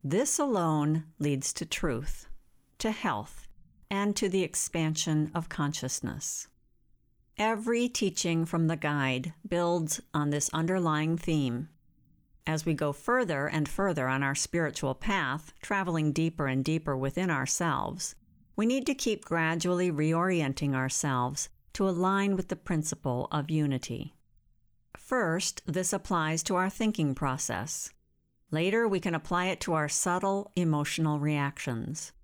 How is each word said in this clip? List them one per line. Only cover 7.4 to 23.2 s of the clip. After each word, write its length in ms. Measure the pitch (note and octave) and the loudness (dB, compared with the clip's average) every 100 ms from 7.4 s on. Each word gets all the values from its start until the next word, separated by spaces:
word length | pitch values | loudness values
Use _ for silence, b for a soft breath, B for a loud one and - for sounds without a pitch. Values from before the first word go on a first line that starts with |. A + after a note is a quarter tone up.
| G#3+ A3+ A3+ A#3 A#3+ | 0 0 0 2 2
teaching 560 | - G3+ F3 F3 E3 | 2 0 0 0 2
from 220 | E3 E3+ D#3+ | 2 2 2
the 100 | D#3+ | 2
guide 560 | D#3 D3 C3+ B2+ C3+ - G3+ | 0 0 2 0 -4 -8 -2
builds 520 | F3 F3 F3 D#3 - - | 0 2 2 0 -4 -4
on 180 | - D3 | -2 0
this 200 | D3 C#3+ | 0 0
underlying 640 | D#3+ E3 F#3 E3 D3+ D#3 E3 | 0 0 2 2 2 2 0
theme. 520 | - D#3 C3+ A#2+ D#3 _ _ _ _ _ _ _ - | 0 0 2 -2 -6 _ _ _ _ _ _ _ -4
As 180 | D#3 D#3 | -2 0
we 80 | |
go 180 | D#3 D3 | 0 0
further 540 | C#3+ - B3 A3+ D3 D3 | -2 0 2 2 0 0
and 220 | D#3 D3 | 0 0
further 400 | - G3 D3+ B2+ | 0 0 2 0
on 160 | C3 | 2
our 100 | C#3 | 0
spiritual 600 | C#3+ - E3+ D#3+ C3+ C#3 C3 | 0 -2 0 0 0 -4 -2
path, 560 | G#3+ G3 C#3 C#3+ - - | 0 0 0 -4 -8 -18
traveling 480 | - G3+ F#3 E3 D3+ | -4 -2 0 2 2
deeper 380 | D3+ E3 E3 C#3 | 2 0 0 0
and 160 | C3 | 2
deeper 320 | C3+ D#3+ D#3 C3+ | 2 0 0 -2
within 340 | C3+ D#3 F3+ | -2 0 0
ourselves, 840 | D3 C3+ - E3+ C3 - - - - - - - - | 0 0 0 0 0 -2 -6 -8 -10 -20 -20 -12 -2
we 100 | A3 | 2
need 200 | C4+ C4 | 2 0
to 80 | |
keep 300 | C#4 - G#3+ | -2 0 -2
gradually 680 | - E3+ D#3+ E3 E3+ F3+ F3+ | -2 0 2 2 2 2 2
reorienting 840 | D3+ D#3 E3 F#3 F3 C#3+ C3+ C#3+ | 2 2 4 2 2 0 0 0
ourselves 720 | C3+ C3 - D3+ B2+ B2 C#3+ - - - | 2 0 0 0 2 0 -2 -8 -10 -18
to 140 | - F#3+ | 0 0
align 460 | F3 F#3 G3 G3 | 4 2 4 2
with 140 | F#3+ F#3 | 0 -2
the 80 | F#3+ | -6
principle 720 | - E3 D#3 - C#3 B2 | -2 -2 0 -4 -2 -2